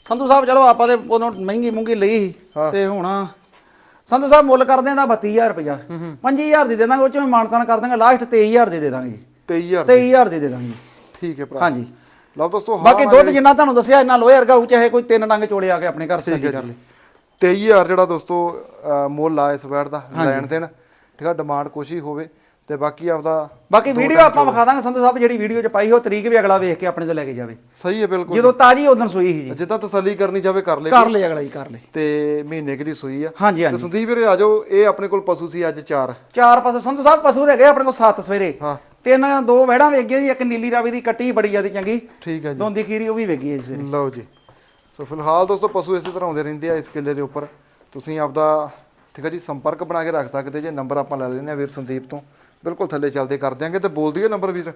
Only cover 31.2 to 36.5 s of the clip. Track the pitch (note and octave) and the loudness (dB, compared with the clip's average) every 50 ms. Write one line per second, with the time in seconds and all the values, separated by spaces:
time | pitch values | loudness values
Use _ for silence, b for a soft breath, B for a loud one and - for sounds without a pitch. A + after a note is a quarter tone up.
31.2 | F#3+ E3+ D#3+ D3+ C#3+ C#3 B2+ C#3+ C#3 - A2+ A2+ - _ - D#3 D3+ D3+ D3 D3+ | -2 -2 -2 -4 -8 -8 -12 -14 -16 -16 -18 -20 -20 _ -6 -4 -2 -2 -2 -2
32.2 | D3+ D3 D3+ D3 D3 D3 D#3+ D#3+ D3+ C#3+ C#3 B2+ D3+ D#3 D3+ - - C3+ C3+ C#3 | -2 -2 -4 -4 -6 -8 -10 -8 -8 -8 -8 -8 -8 -10 -10 -10 -10 -10 -8 -8
33.2 | D3+ D#3+ D#3+ - G3 G#3 F#3+ D#3+ E3+ D3+ B2+ A#2+ B2 F3 E3+ G#3+ A#3 A3+ A#3+ A#3 | -8 -10 -6 -2 0 0 0 2 0 -2 -2 -2 -6 -6 -4 -4 -4 -2 -2 0
34.2 | A3+ A3 F#3 F3+ G#3 G#3+ G#3+ G#3+ - - G3 G3 G#3 G#3 F#3 - G3 F#3+ F#3+ G3 | 2 2 4 4 4 2 2 0 0 0 2 4 4 4 2 0 -4 -4 -4 -4
35.2 | F#3+ F#3 F3 D3 E3+ E3 D3 F3 F3 D#3+ D3+ D3+ D3 - D#3 C#3 C3 B2 B2 - | -2 -2 -4 -4 -6 -8 -6 -6 -4 -4 -6 -8 -8 -4 -4 -2 -2 -4 -6 -12
36.2 | _ _ _ A#3 B3 A#3+ | _ _ _ 4 6 6